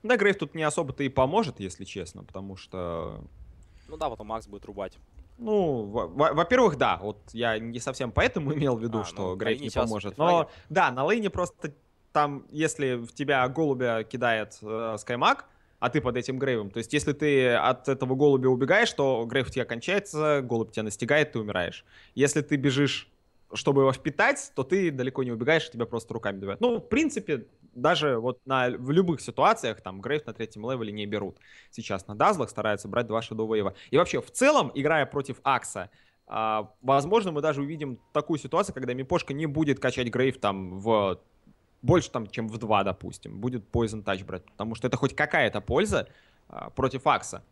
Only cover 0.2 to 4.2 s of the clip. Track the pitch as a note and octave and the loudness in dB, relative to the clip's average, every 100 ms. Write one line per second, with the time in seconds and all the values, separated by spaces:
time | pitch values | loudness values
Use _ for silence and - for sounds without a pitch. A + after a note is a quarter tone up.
0.2 | G3+ F#3+ D3 E3 D#3 D3 D3+ - C#3 - | 4 2 -2 -2 0 0 -4 -2 -2 2
1.2 | C3 F#3+ F#3 - F#2+ - F#2+ G2+ E2 F#2+ | 2 2 0 -4 -10 -10 -12 -10 -10 -12
2.2 | F#2+ F#2+ G2 F#2 - F#2 F2 E2+ D#2+ G#1 | -14 -12 -12 -14 -12 -8 -6 -4 -6 -10
3.2 | - - - - - - - D#3 D3+ A2+ | -16 -20 -20 -20 -20 -20 -18 -6 -6 -6